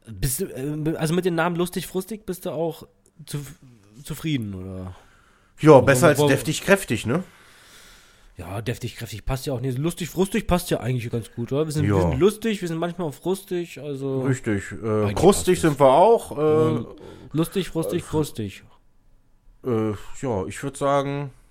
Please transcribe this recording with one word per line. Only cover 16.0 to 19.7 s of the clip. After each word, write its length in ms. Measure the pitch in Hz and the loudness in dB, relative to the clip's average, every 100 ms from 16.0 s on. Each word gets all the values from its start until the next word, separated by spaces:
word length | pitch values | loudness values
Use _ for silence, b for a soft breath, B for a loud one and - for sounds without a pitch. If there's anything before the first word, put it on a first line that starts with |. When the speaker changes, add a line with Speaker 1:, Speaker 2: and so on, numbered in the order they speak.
| 202 233 - 139 | 8 6 2 -2
Speaker 2:
Äh, 400 | 156 156 156 - | 2 4 2 0
Speaker 1:
Ähm, 100 | - - B B B | -6 -14 B B B
lustig, 380 | 147 170 196 175 | -4 -2 -2 -4
frustig, 320 | 165 156 170 | -4 -2 -4
Speaker 2:
äh, 20 | |
Speaker 1:
frustig. 580 | - 156 147 - 104 - - _ _ _ _ _ _ _ - - | -2 -2 -2 -4 -8 -10 -20 _ _ _ _ _ _ _ -20 -10
Speaker 2:
Äh, 280 | 131 | -4